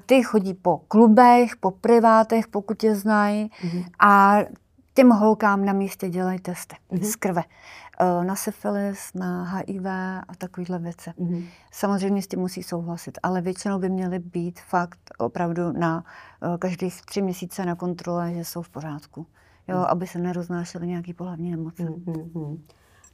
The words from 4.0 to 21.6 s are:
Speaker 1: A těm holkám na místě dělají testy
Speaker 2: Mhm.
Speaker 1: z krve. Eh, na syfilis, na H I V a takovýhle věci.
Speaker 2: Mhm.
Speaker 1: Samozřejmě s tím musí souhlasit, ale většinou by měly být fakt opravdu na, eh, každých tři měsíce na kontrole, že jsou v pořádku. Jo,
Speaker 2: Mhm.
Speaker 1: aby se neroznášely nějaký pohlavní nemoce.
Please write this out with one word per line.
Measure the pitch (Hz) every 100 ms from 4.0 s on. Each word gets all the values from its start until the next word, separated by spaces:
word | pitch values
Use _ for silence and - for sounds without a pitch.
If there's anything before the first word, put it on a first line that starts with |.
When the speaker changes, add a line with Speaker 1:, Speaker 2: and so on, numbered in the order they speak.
Speaker 1:
A | 202 202 196 208 - - _ _ _
těm | - 254
holkám | 214 214 214 214 196
na | 196
místě | 196 196 - 190
dělají | 175 185 185
testy | 185 170 - - -
Speaker 2:
Mhm. | 180
Speaker 1:
z | 208 220
krve. | 185 170 - _ - - - -
Eh, | 185 175
na | 180 196
syfilis, | - - 208 202 202 196 -
na | 185 180 180
H | 180 190
I | - 196
V | 190 185 185 185 -
a | 175
takovýhle | 180 - 180 180
věci. | 170 170 - 165
Speaker 2:
Mhm. | 175 175 175 _ _
Speaker 1:
Samozřejmě | - 202 202 196 202
s | 185
tím | 185
musí | 180 180
souhlasit, | 180 170 170 170 - -
ale | 180 185
většinou | 180 185 208 196
by | 180
měly | 185 180 180
být | 175 175 175 175
fakt | - 185 175 - _ -
opravdu | 117 - 175 170 175
na, | - 170 165 - - - - 170
eh, | 175
každých | 185 170 185 -
tři | - 208
měsíce | 190 180 180 - 180
na |
kontrole, | 170 180 175 180 175 170
že | 170
jsou | 165 170
v | 170
pořádku. | 135 156 147 - - 165 _ _ _ -
Jo, | 185
Speaker 2:
Mhm. | 180
Speaker 1:
aby | 175 180
se | 175
neroznášely | 180 175 170 175 175 175 175
nějaký | 175 175
pohlavní | 170 180 165 175
nemoce. | 165